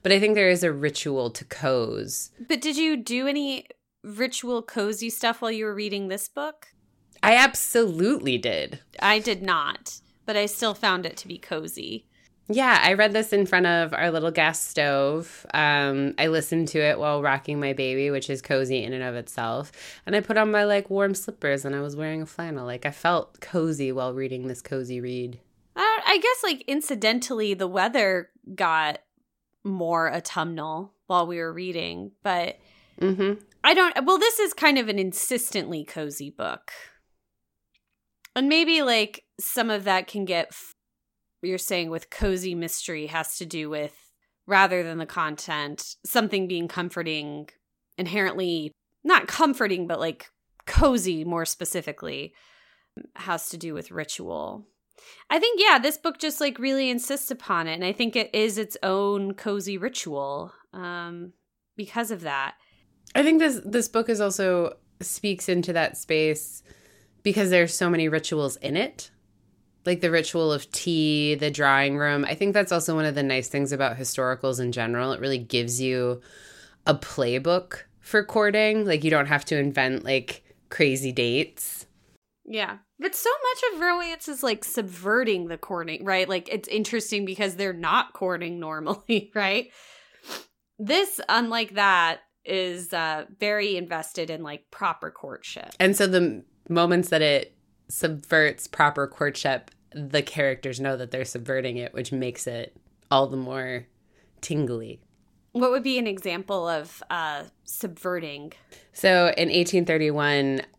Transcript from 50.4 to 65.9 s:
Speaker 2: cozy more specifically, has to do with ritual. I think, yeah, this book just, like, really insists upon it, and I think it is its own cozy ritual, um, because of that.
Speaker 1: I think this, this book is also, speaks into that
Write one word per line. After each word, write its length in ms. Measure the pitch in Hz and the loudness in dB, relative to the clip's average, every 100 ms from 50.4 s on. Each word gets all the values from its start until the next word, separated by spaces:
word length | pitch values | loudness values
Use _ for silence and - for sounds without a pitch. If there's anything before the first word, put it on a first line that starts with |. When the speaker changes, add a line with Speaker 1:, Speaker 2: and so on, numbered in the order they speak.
| _ _ - | _ _ -2
Speaker 2:
cozy 580 | - 285 247 185 165 | 4 6 6 0 -2
more 220 | 160 170 165 | -2 -4 -4
specifically, 880 | - 160 180 156 147 170 139 147 _ _ _ _ _ _ - - - | -6 -4 -6 -6 -8 -8 -10 -10 _ _ _ _ _ _ -20 -20 -12
has 340 | 196 165 - | -6 -6 -6
to 80 | 170 | -10
do 160 | 165 | -10
with 180 | 156 - | -10 -10
ritual. 760 | 175 151 - 180 80 80 143 208 _ _ _ - - - | -10 -10 -8 -8 -8 -8 -10 -16 _ _ _ -20 -14 -2
I 100 | 311 | 0
think, 200 | 453 427 | 2 4
yeah, 200 | 415 285 | 6 6
this 180 | 247 - | 4 -2
book 200 | 226 - | -4 -4
just, 240 | 311 - | -4 -2
like, 180 | 285 240 | -4 -2
really 300 | 262 269 262 | -2 0 0
insists 420 | 247 247 277 - | -2 -4 -6 -6
upon 360 | 254 - 175 165 | -8 -4 -2 -2
it, 60 | |
and 120 | 160 180 | -4 -2
I 80 | |
think 220 | 196 233 233 | -2 0 0
it 180 | 220 | 0
is 240 | 214 220 202 | 0 0 0
its 200 | 214 - | -6 -4
own 520 | 190 190 202 202 196 196 | -2 2 2 0 -2 -6
cozy 420 | 220 202 185 196 | -4 -4 -4 -6
ritual, 760 | 196 - - 143 139 143 170 - _ | -6 -6 -6 -6 -6 -6 -10 -16 _
um, 600 | 185 175 175 170 175 180 - _ _ _ - | -12 -10 -8 -10 -12 -14 -18 _ _ _ -12
because 360 | 196 233 226 | -8 -4 -4
of 100 | 202 | -4
that. 340 | 160 139 135 - _ _ _ _ - - | -4 -4 -4 -8 _ _ _ _ -4 2
Speaker 1:
I 60 | |
think 160 | 294 320 | 4 6
this, 240 | 311 233 | 4 0
this 240 | 202 233 226 | -2 -2 0
book 220 | 226 226 | 0 0
is 100 | 220 | 2
also, 580 | 208 190 190 180 170 - _ - | 0 2 2 2 0 -4 _ -14
speaks 480 | - - 208 190 - | -10 -4 -4 -2 0
into 260 | 175 175 | 0 2
that 240 | 170 160 | 0 0